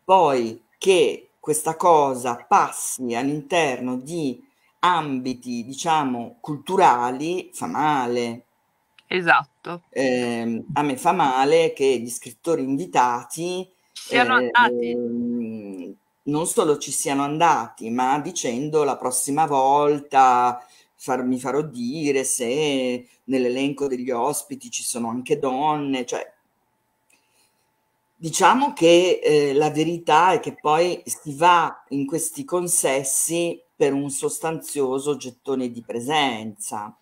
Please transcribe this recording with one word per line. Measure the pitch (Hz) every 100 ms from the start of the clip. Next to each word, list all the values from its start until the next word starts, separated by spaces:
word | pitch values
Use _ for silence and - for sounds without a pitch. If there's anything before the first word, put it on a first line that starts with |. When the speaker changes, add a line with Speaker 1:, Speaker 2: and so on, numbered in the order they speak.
Speaker 1:
Poi | - 190 156 131 113 113 _ _
che | 180 180 123 - - _
questa | - 151 160 156
cosa | 180 156 139 127 123 120 -
passi | 196 143 - - - 123
all'interno | 117 135 151 139 175 151 123 127 127
di | 135 170 143 120 _ _ _ _
ambiti, | 175 170 151 131 131 123 123 120
diciamo, | 117 135 170 156 139 120 117 -
culturali, | - 143 143 190 165 123 120 131 156 180 -
fa | - 82
male. | 104 151 143 120 123 117 117 - _ _ _ _ _ _
Speaker 2:
Esatto. | 185 170 143 151 _ - 175 -
Speaker 1:
Ehm, | 123 135 123 120 117 117 113 -
a | 143
me | 147 127
fa | 165
male | 185 147 131 139 165 160
che | 160 135 123
gli | 120
scrittori | - 127 - 165 156
invitati, | 135 139 180 143 123 120 127 160 175 185 185 _ _
Speaker 2:
Siano | - - 240 247
andati. | 254 247 240 240 240 240
Speaker 1:
ehm, | 240 240 120 120 120 113 110 101 95 90 98 _ _
non | 143 151 175
solo | - 170 143
ci | 143
siano | - 160 139
andati, | 143 156 170 135 113 - 110
ma | 120 127 147
dicendo: | 151 180 139 117 151 156
"La | 143 127
prossima | 127 127 - 143 160
volta | 139 135 143 147 147 143 139 131 123 123 120 - _ _
far-, | _ - 127
mi | 127 127
farò | 127 135
dire | 156 123 120 156 147 135
se | 127 - 117 139 151 139 127 123 123 _
nell'elenco | - 131 123 127 139 139 143
degli | 127 127
ospiti | 120 135 143 - 131 123
ci | -
sono | - 120 117
anche | 120 127 147
donne", | 135 131 156 151 139 135 120
cioè, | - - _ _ _ _ _ _ _ _ _ _ _ _ _ _ _ _ _ _
diciamo | _ 165 - 185 240 277
che, | - 165 170 180 -
eh, | - 151 143
la | 139 151
verità | 143 160 170 165 156 180
è | 156
che | 151
poi | - 151 156 175 165
si | - - 156
va | 139 175 175 151 - _
in | 139 135
questi | 160 - -
consessi | 135 180 175 - 156 135 139 - - 170 170 165 _
per | _ 147
un | 139 143
sostanzioso | 135 147 - 160 160 - 147 131 135 143 131
gettone | 127 - - 131 123
di | 117
presenza. | 117 120 120 156 139 110 110 101 - 110 104 -